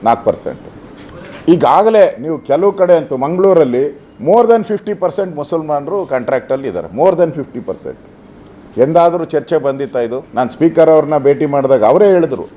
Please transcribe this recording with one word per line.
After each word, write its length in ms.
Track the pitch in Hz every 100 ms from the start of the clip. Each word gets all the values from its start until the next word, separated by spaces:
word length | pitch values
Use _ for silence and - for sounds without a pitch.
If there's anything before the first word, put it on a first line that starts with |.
ನಾಲ್ಕು 220 | 110 113 113
ಪರ್ಸೆಂಟ್. 340 | - - - - - - - - - - - -
ಈಗಾಗಲೇ 680 | 170 139 151 214 220 175 -
ನೀವು 200 | 143 151
ಕೆಲವು 340 | - 139 196
ಕಡೆ 240 | 196 180 170
ಅಂತೂ 200 | 147 131
ಮಂಗಳೂರಲ್ಲಿ 840 | 139 180 196 175 139 123 147 - - - 143
more 200 | 220 233
than 180 | 233
ಫಿಫ್ಟಿ 300 | 214 202 214
ಪರ್ಸೆಂಟ್ 420 | 208 180 - 190 147
ಮುಸಲ್ಮಾನರು 720 | 143 170 156 147 143 196 170
ಕಾಂಟ್ರಾಕ್ಟಲ್ಲಿ 640 | 131 117 131 - 135 135
ಇದ್ದಾರೆ. 200 | 87 80
more 280 | 98 180 175
than 160 | 170
ಫಿಫ್ಟಿ 280 | - 135 -
ಪರ್ಸೆಂಟ್. 400 | - - - - - - - - - - - -
ಎಂದಾದ್ರೂ 460 | 131 170 170 175 160
ಚರ್ಚೆ 320 | 151 - 160
ಬಂದಿತ್ತಾ 420 | 139 135 135 131
ಇದು? 260 | 117 127 - 113
ನಾನು 140 | 123
ಸ್ಪೀಕರ್ 400 | - 160 160 160
ಅವ್ರನ್ನ 280 | 156 139 151
ಭೇಟಿ 280 | 135 143 151
ಮಾಡಿದಾಗ 400 | 143 135 131 107
ಅವರೇ 200 | 156 208
ಹೇಳಿದ್ರು 380 | 185 160 120 78